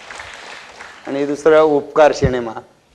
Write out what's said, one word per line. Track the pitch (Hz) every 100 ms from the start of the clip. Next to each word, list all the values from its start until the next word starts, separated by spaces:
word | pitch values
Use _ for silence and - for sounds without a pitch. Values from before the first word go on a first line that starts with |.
| - - - - - - - - - - -
आणि | 139 143
दुसरा | 143 160 156
उपकार | 156 143 143 156 147
सिनेमा | - 127 127 113 110 - _ _